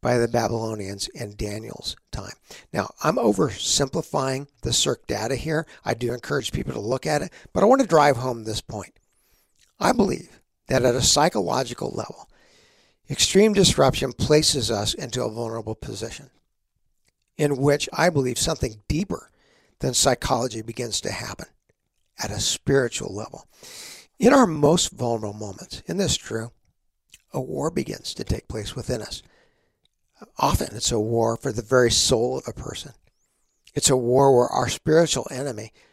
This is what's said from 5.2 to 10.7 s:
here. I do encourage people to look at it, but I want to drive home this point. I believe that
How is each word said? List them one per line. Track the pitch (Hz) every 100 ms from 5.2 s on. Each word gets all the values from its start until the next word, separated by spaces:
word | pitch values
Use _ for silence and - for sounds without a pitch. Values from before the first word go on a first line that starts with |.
| 113 131
here. | 160 156 160 -
I | - 113
do | 123
encourage | 120 - 143 -
people | - -
to | 120
look | 104 131 156
at | 147
it, | 95 - -
but | -
I | 202
want | 269
to | 240
drive | 160 147 123
home | 127 117
this | 110 104
point. | - 107 92 _ _ _ _ _ _ _ _ -
I | 208
believe | 233 190 - - - _ _
that | -